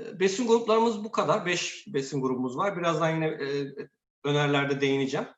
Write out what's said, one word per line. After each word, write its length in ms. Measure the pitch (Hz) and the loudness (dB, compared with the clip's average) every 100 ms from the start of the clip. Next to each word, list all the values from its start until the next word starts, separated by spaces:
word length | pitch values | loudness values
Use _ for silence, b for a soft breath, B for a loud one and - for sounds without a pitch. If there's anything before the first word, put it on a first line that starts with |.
| - 165 | -10 -2
besin 260 | 190 190 233 | 0 2 4
gruplarımız 580 | 233 214 220 233 208 | 4 4 4 4 0
bu 60 | 214 | -4
kadar. 360 | 214 151 208 180 | -2 0 0 0
Beş 380 | 170 - - - | -2 -4 -10 -6
besin 360 | 139 135 143 | -4 -2 -2
grubumuz 340 | 131 123 127 135 | 0 0 -2 -2
var. 200 | 196 175 | -2 0
Birazdan 340 | 170 156 160 | 0 2 0
yine, 160 | 160 156 | 0 -2
e, 480 | 151 139 143 135 143 147 _ _ _ | -2 -4 -4 -4 -8 -14 _ _ _
önerilerde 560 | 143 143 143 143 139 135 | 0 2 2 2 0 0
değineceğim. 460 | 139 139 131 139 - | 2 2 0 -2 -6